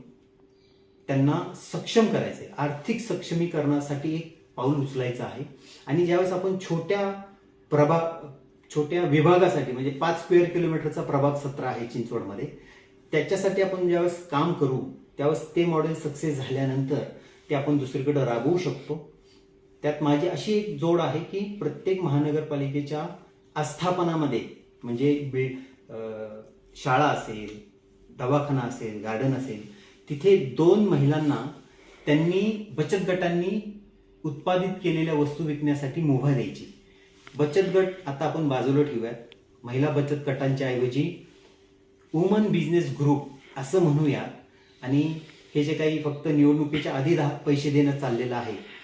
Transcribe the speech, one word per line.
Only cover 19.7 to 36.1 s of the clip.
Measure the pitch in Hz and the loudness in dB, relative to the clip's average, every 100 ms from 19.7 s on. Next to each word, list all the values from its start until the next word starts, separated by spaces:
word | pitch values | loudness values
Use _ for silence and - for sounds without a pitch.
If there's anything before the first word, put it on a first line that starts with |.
| _ | _
त्यात | 147 151 | -4 0
माझी | 147 147 180 | 2 2 2
अशी | 175 214 | -2 0
एक | 208 208 143 | 0 0 -2
जोड | 165 170 | 2 2
आहे | 147 160 | 2 -2
की | - 196 202 - | -4 -6 -6 -4
प्रत्येक | 147 - 190 185 | -6 -4 -2 0
महानगरपालिकेच्या | 160 143 151 151 147 143 135 143 143 151 175 - - _ _ 151 | 2 2 2 0 -2 -4 -2 -4 -4 -6 -8 -12 -20 _ _ -6
आस्थापनामध्ये | 143 - 180 180 170 160 139 110 - - - _ | -6 -2 -2 0 0 0 0 -2 -4 -14 -20 _
म्हणजे | 120 120 143 143 135 | -6 0 2 2 -2
बि-, | 131 131 - - - - | -2 -4 -6 -14 -20 -16
अ, | 113 110 107 107 107 - - - - | -10 -10 -10 -10 -14 -18 -20 -20 -8
शाळा | 143 135 147 | 0 2 2
असेल, | - - 107 104 - - _ _ _ - - | 0 -6 -10 -10 -14 -20 _ _ _ -20 -6
दवाखाना | 123 143 139 135 | 0 0 2 -2
असेल, | 117 - 110 104 | -2 -6 -10 -8
गार्डन | 107 110 131 | -6 -2 0
असेल, | 123 - 104 - - - - - | -2 -4 -10 -14 -20 -20 -18 -10
तिथे | 143 196 180 | 0 4 4
दोन | 135 120 170 208 202 | 4 4 6 6 6
महिलांना | 143 139 156 147 117 143 - - - - - 151 | 4 4 2 0 -2 -4 -12 -20 -20 -20 -8 0
त्यांनी | 151 170 190 220 214 - | 2 4 2 0 -2 -6
बचत | 131 147 196 175 | -4 -2 0 0
गटांनी | 180 175 175 185 214 - - - _ _ _ | 0 0 0 0 -4 -6 -14 -20 _ _ _
उत्पादित | 151 135 185 185 190 196 | -10 -4 0 0 0 -2
केलेल्या | 170 160 160 | -2 0 0
वस्तू | 147 139 - | 2 0 -2
विकण्यासाठी | 156 147 147 139 135 170 | -4 -2 0 0 -2 -2
मुभा | 151 | 2